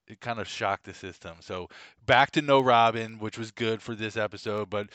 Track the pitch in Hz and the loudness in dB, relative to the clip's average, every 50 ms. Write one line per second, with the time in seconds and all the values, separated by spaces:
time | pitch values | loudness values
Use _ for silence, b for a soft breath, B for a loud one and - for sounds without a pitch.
0 | _ - 113 - - 123 117 107 95 - - - 113 98 98 - - 98 90 - | _ -20 -20 -14 -10 -10 -8 -8 -8 -10 -8 -4 -2 -2 -2 -4 -6 -10 -16 -14
1 | - 92 85 _ - 87 82 87 - - 95 92 90 - B B B B B B | -14 -14 -14 _ -18 -18 -18 -16 -14 -10 -10 -10 -10 -12 B B B B B B
2 | _ - 127 123 139 - - 160 147 143 139 135 131 127 120 117 117 117 110 117 | _ 4 4 4 4 4 2 0 2 4 4 4 6 6 6 6 6 4 2 0
3 | 113 110 113 107 107 107 - 117 117 110 - - 117 110 110 104 - - 117 104 | -6 -8 -10 -10 -10 -8 -8 -8 -10 -10 -6 -4 -2 -2 -2 -4 -6 -10 -8 -8
4 | 110 107 101 113 104 101 107 98 - 113 104 104 104 92 104 101 104 101 B | -8 -6 -4 -4 -4 -4 -6 -8 -6 -4 -4 -4 -4 -4 -4 -6 -6 -8 B